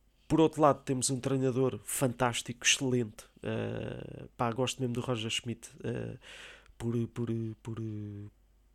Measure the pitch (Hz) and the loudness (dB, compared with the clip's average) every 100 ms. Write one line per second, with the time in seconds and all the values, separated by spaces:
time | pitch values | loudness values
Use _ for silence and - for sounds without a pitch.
0 | _ _ - 156 156 151 151 135 - 131 | _ _ 0 6 6 6 6 6 2 -2
1 | 120 131 135 135 131 123 131 104 - - | 0 0 0 2 2 2 2 0 -6 0
2 | 131 - 127 113 - 117 - - 131 127 | 0 2 0 0 -6 0 2 4 4 2
3 | 110 - - _ - 110 110 110 - - | 2 -4 -20 _ -4 -2 -2 -4 -6 -8
4 | - - - - 120 113 123 - 127 120 | -10 -12 -10 -2 0 2 0 0 -2 0
5 | 120 120 113 - 120 110 - - - 120 | 0 -2 -2 -2 -4 -8 -10 -10 -4 -4
6 | 113 113 - - - - - - 117 117 | -4 -8 -14 -18 -18 -20 -20 -8 -2 0
7 | 113 - 117 113 113 107 - 110 110 104 | 0 -2 -2 -2 -2 -6 -8 -6 -6 -6
8 | 104 101 104 - _ _ _ | -8 -10 -12 -18 _ _ _